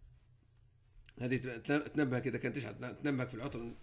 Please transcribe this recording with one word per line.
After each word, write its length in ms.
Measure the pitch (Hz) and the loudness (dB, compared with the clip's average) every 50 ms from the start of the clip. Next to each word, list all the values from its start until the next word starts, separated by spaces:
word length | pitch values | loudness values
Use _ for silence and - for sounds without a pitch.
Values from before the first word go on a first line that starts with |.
| - - - - - - - - _ - _ - - - - - - - - - - - - - | -20 -20 -20 -20 -20 -20 -20 -20 _ -20 _ -20 -20 -20 -20 -20 -20 -20 -20 -20 -20 -16 -8 -4
هذه 180 | 123 123 127 127 | 0 2 2 0
ت-، 340 | 127 127 123 117 110 - | 0 -2 -6 -4 0 2
تنبهك 560 | 143 147 147 147 - 151 151 131 123 123 - 131 | 4 4 2 2 2 4 4 4 4 2 2 2
إذا 100 | 117 120 | 0 0
كان 160 | 123 131 113 | 0 0 -2
تشعل، 440 | 147 120 107 101 98 127 127 135 131 | -2 -4 -6 -6 -6 -6 -6 -6 -2
تنبهك 320 | - 147 143 127 127 123 | 0 2 2 2 2 0
في 60 | 123 | -2
العطل 400 | 113 120 147 - 120 120 117 - - | -4 -6 -4 -4 -4 -6 -6 -6 -4